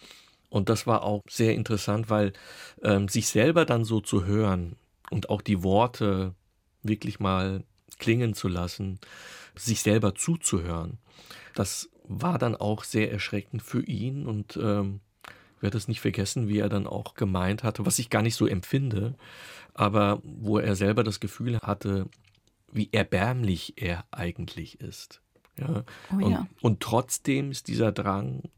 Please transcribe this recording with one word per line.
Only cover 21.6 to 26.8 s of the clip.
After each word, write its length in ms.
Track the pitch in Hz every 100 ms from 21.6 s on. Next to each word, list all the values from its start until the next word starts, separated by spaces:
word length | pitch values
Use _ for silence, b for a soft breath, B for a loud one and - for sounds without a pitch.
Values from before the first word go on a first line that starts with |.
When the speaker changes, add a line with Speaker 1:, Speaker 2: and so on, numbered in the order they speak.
| - 101 101 98 92 _ _ _ _ _ _
Speaker 1:
wie 180 | 107 104
erbärmlich 800 | 107 95 92 110 127 104 85 - -
er 280 | 87 87 -
eigentlich 680 | - 87 - 85 85 80 -
ist. 420 | - - - - _ _ _ -
Ja. 240 | 139 107 - B B
Speaker 2:
Oh 40 | 190
Speaker 1:
Und, 160 | 208
Speaker 2:
ja. 160 | - - -
Speaker 1:
und 180 | 120 98